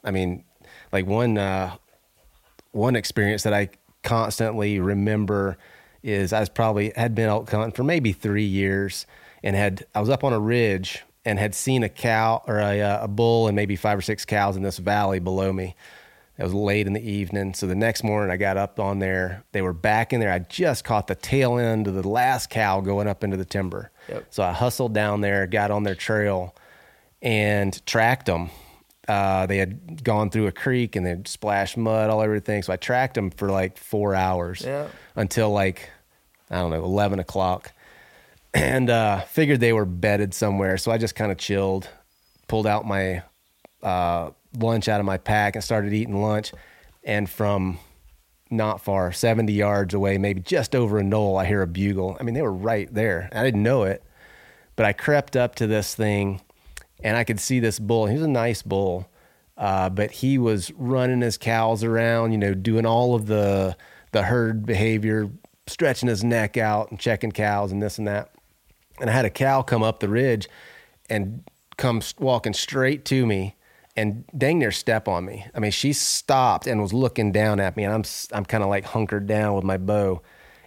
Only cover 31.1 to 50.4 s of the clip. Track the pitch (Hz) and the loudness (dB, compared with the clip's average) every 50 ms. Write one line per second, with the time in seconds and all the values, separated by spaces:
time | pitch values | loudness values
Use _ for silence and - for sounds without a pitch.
31.1 | 87 87 98 - - - - 107 101 98 98 95 - 120 113 110 110 110 107 107 | -4 -4 -6 -10 -12 -6 -4 -2 0 0 0 -2 -2 -2 0 0 2 2 2 2
32.1 | 110 107 110 107 107 104 - - 107 104 95 - 92 92 - - 123 127 131 127 | 2 2 2 0 0 -2 -2 -2 -2 -2 -2 -4 -4 -4 -2 -2 0 0 0 0
33.1 | - 117 101 95 - - 101 98 98 95 92 87 - - - - - 104 104 101 | -2 -2 -4 -4 -4 -4 -2 0 0 0 0 -2 -4 -10 -10 -6 -4 -2 0 0
34.1 | 98 95 92 92 92 90 87 87 92 - - 127 139 143 151 - - - - - | 0 2 2 2 0 0 -2 -4 -6 -8 -8 -8 -6 -8 -8 -10 -14 -18 -20 -10
35.1 | - - 107 92 - 117 113 107 104 101 98 95 90 - - - - - _ _ | -6 -4 -4 -2 0 2 2 2 2 2 2 0 0 -4 -8 -20 -20 -20 _ _
36.1 | _ _ _ _ _ _ _ - - 90 90 85 80 80 82 90 95 101 104 98 | _ _ _ _ _ _ _ -6 -4 -2 -2 0 -2 -2 -2 0 0 2 2 2
37.1 | 101 92 87 - - 101 92 92 92 90 - - - _ - - - - - - | 0 -2 -4 -4 -2 0 0 0 0 -2 -6 -12 -20 _ -20 -20 -20 -20 -20 -20
38.1 | - - - _ _ _ _ _ - 143 147 131 131 131 127 120 117 113 110 104 | -20 -20 -20 _ _ _ _ _ 0 0 2 2 2 2 2 4 4 4 4 2
39.1 | 101 98 92 - - 160 160 143 147 123 120 117 113 110 104 90 90 87 90 107 | 0 0 -4 -2 0 2 2 4 4 4 4 4 4 4 2 0 -2 0 2 2
40.1 | 104 104 104 98 - - 113 104 98 98 98 95 95 95 - 120 113 110 113 107 | 2 2 2 -2 -2 -2 0 0 2 2 2 0 0 0 0 0 0 0 0 -2
41.1 | - - 113 104 95 - - - 101 98 98 95 95 95 92 - - - _ _ | -2 -2 -2 -2 -2 -4 -4 -2 0 0 0 0 -2 -4 -6 -10 -16 -20 _ _
42.1 | _ _ _ _ _ _ _ - 113 110 107 110 104 107 107 110 101 98 95 95 | _ _ _ _ _ _ _ -4 -2 0 2 2 0 0 0 -2 -2 0 0 0
43.1 | 92 92 - - _ _ _ _ _ _ _ _ _ _ - 95 92 90 90 85 | -2 -4 -6 -12 _ _ _ _ _ _ _ _ _ _ -4 -2 0 0 0 0
44.1 | 87 85 85 73 - _ _ _ - 123 117 117 113 110 101 110 107 104 101 98 | 0 -2 -4 -6 -10 _ _ _ -6 -2 0 2 2 2 2 0 0 0 0 0
45.1 | 95 92 - - 107 107 104 104 98 110 101 - 117 107 101 101 104 107 113 - | -2 -2 -2 0 2 2 2 2 -2 -4 -4 -2 0 0 0 0 0 -2 -2 -2
46.1 | 101 98 104 107 107 104 - - - - - - - - - - - _ - - | -2 -2 0 0 0 -2 -4 -6 -10 -18 -20 -20 -20 -20 -20 -20 -20 _ -6 -4
47.1 | 107 104 104 90 - - 107 101 101 98 92 92 90 85 - - _ _ - - | -2 -2 -2 -4 -2 -2 0 0 2 0 0 -2 -4 -6 -10 -18 _ _ -20 -20
48.1 | - _ _ _ _ _ _ - 120 110 110 107 101 - - 104 98 98 92 90 | -20 _ _ _ _ _ _ -6 -2 -2 0 -2 -2 -4 -4 -2 0 0 0 -2
49.1 | 90 - - 117 113 113 110 107 104 104 104 104 104 101 98 87 98 101 98 98 | -2 0 2 2 2 2 2 2 2 2 2 2 2 2 0 0 0 0 0 2
50.1 | 98 98 98 101 98 92 | 2 2 0 0 -2 -2